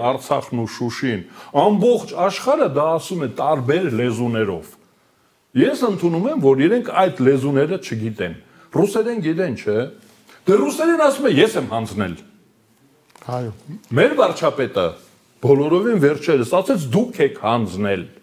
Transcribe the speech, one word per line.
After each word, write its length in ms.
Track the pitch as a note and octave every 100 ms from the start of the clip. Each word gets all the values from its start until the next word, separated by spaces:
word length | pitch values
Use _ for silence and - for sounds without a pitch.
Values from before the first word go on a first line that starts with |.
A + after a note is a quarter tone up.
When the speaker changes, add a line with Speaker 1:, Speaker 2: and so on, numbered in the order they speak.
Speaker 1:
Արցախն 560 | A#2+ C3 - C#3 - B2
ու 80 | A2
Շուշին, 540 | - A#2+ A#2 B2+ G#2+ E2+ - -
ամբողջ 580 | C#3+ F3+ G#3 A3+ A#3+ -
աշխարհը 540 | - F#3 F#3+ - D4+ A#3
դա 200 | C#3 D#3
ասում 360 | E3 - F#3
է 60 | C#3
տարբեր 560 | G#2+ C#3 D#3 B2 D#3+ F3+
լեզուներով։ 840 | A2+ B2 A#2 A#2+ A2+ G#2+ F2 D#2 - _ _ _ _ _ _ _ B2+
Ես 260 | C4 D4
ընդունում 440 | B3 F#3+ F3 E3 G#3+
եմ, 160 | D#4
որ 180 | C#3 C3+
իրենք 300 | D3+ A#3+ A3
այդ 300 | - F#3 -
լեզուները 560 | B2+ C3+ C3+ C#3 D3+ F#3
չգիտեն։ 560 | - A2+ A2 G#2+ F2+ E2 - _ _
Ռուսերեն 500 | C#3+ G3+ A3+ A3 A#3
գիտեն, 320 | D#3 E3 F#3 A2
չէ՞։ 240 | G#2 G#2+ C3 - - _ _ -
Դե 140 | - G#3
ռուսերեն 460 | C#4+ C4 D#4+ E4
ասում 220 | D4+ C4+ C#4
է, 40 |
«Ես 240 | D3 G#3+ G3
եմ 100 | B2
հանձնել»։ 460 | A2+ A2 F#2+ F#2+ E2 - _ _ _ _ _ _ _ _ _ -
Speaker 2:
Այո։ 240 | B2 A#2+ G2+ - F3 -
Speaker 1:
Մեր 260 | B2 A#3+
վարչապետը 720 | D4+ G#3 E3+ D#3+ C3+ B2 - F2 D#2+ - _ _ _
բոլորովին 560 | B2 C#3 D3+ E3+ A3 A3
վերջերս 540 | C#3+ D3+ - D3 A#2+
ասեց, 320 | F3+ F#3+ B3+ C#3
«Դուք 340 | C#3+ B3 -
եք 220 | C#3 -
հանձնել»։ 640 | G#2+ A#2+ G#2+ F2 G#2 F#2+ E2+ -